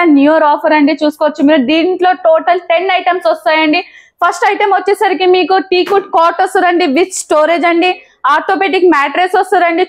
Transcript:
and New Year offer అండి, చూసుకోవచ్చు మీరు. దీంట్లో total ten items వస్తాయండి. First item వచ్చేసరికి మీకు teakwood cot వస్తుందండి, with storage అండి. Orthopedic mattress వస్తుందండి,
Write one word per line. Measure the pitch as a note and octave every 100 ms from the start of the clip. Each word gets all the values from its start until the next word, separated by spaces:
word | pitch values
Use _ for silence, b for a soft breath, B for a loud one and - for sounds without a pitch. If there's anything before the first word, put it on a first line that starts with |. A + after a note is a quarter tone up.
and | F4 C#4
New | C#4+
Year | D#4+ D4+
offer | D4 D#4 D4+
అండి, | D4 D#4
చూసుకోవచ్చు | D4+ - D4+ D4+ C#4+
మీరు. | D#4 A#3+
దీంట్లో | D#4+ F4 F#4 F4+ F4+ E4
total | D#4+ D#4+ F4+ F4
ten | E4 F#4+ F#4
items | F#4 F4+ E4+
వస్తాయండి. | D#4+ E4+ D#4 D#4 F4 B B B _
First | - - G#4
item | G4 G#4 F#4+
వచ్చేసరికి | F#4 G4+ G4+ F4+ F#4 F#4
మీకు | F4 F#4+ -
teakwood | F4+ F4 G4 - F#4
cot | E4 E4+
వస్తుందండి, | F#4+ G4 F4+ E4+ E4+ C4+
with | F#4 -
storage | - D#4 D#4 E4+ E4+
అండి. | E4+ F4+ F#4 B B B3+
Orthopedic | D#4 D#4+ F#4+ G4 F#4+ F4+ D4
mattress | C#4+ D#4 F#4 F#4+
వస్తుందండి, | G4 F#4+ E4+ E4